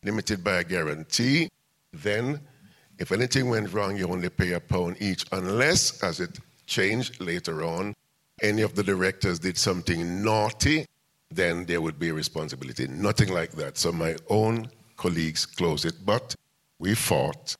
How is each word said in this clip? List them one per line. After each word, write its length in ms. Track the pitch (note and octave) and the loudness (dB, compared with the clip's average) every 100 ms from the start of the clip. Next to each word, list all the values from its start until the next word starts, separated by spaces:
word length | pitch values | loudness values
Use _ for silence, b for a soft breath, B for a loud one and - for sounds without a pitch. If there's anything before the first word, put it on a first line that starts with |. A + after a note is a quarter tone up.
limited 400 | G2+ G#2+ - G#2 | -2 -2 -2 -2
by 140 | F#2 F#2 | 0 0
a 60 | |
guarantee, 840 | E2+ F2+ D#2 D#2 D#2+ - A#2+ D3 D#3+ _ _ _ _ | 2 0 0 -4 -4 0 2 2 0 _ _ _ _
then 480 | D#3 G#2 G#2 B2 D3 b b b b b - | -6 -2 0 -2 -4 b b b b b -10
if 120 | - | -2
anything 380 | G2 B2 C3+ B2 | 0 2 2 2
went 240 | A2+ G#2 | 2 0
wrong, 240 | G2 G2+ G2+ | 0 0 0
you 100 | F#2 | 0
only 220 | F#2 F2+ | 0 -2
pay 240 | - F2+ | 0 0
a 80 | F2 | 0
pound 360 | - F2+ F2 F#2 | 0 0 0 -2
each, 240 | G2+ F2+ - | -2 -2 -4
unless, 680 | F#2+ F#2 G#2+ C#3+ - - - | -4 0 2 4 4 2 0
as 160 | F#2+ D#2+ | -2 -2
it 180 | F2 - - _ - | -6 -8 -20 _ -6
changed 540 | - G2 A2+ A#2+ - | 0 2 2 -4 -6
later 440 | F2+ F2 E2 D#2+ | -4 -4 -4 -4
on, 300 | E2 E2+ G2+ G2+ _ _ _ - | -4 -2 -4 -8 _ _ _ -2
any 200 | G#2+ G#2+ | 0 2
of 120 | G#2+ | 0
the 80 | G2+ | 0
directors 560 | G2 F#2+ F#2+ F#2+ G2+ E2+ | 0 2 2 2 0 0
did 160 | F2+ F2 | -2 0
something 680 | - F2+ E2 E2+ E2+ F2+ | 0 0 0 -2 -2 -2
naughty, 640 | G#2+ G#2+ G#2+ - C#3 D#3 - _ _ _ _ | 2 2 2 2 2 2 0 _ _ _ _
then 340 | E2 F2+ E2+ F2 | 0 2 2 0
there 140 | F2 | 0
would 180 | D#2+ D2 | 0 -2
be 100 | E2 | -2
a 60 | |
responsibility. 720 | D#2 D2+ D#2+ D#2 C2+ C2 B1 C2+ | -2 -4 -4 -6 -8 -10 -6 -6
Nothing 460 | C#2+ G2+ - G2 | 0 0 4 2
like 180 | F#2 E2 | 2 -2
that. 260 | D#2+ C#2+ - | -6 -8 -2
So 120 | E2+ | -2
my 260 | E2+ E2 D#2 - | 0 -2 -2 0
own 400 | G#2 A2 A#2 A2+ - _ - | 2 4 0 -4 -16 _ -4
colleagues 480 | - E2 D#2+ D#2+ | -2 0 -2 -2
closed 400 | - - F2 D2+ | -6 0 0 0
it, 100 | E2 - | -2 -4
but 300 | G2 A2 - - _ _ _ _ | 0 0 -2 -14 _ _ _ _
we 160 | F2+ | 0
fought 640 | A2+ - D2 C#2 - - | 0 2 2 2 -2 -10